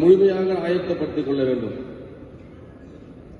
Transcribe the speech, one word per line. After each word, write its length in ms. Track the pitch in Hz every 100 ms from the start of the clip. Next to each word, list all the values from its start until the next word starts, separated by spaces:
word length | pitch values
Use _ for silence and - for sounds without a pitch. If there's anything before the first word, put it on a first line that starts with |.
முழுமையாக 480 | 170 190 196 190 190 190 170
ஆயத்தப்படுத்திக் 640 | 180 - 156 151 147 135
கொள்ள 120 | 139 131
வேண்டும். 260 | 120 107 101 - - - - - - - - - - - - - - - -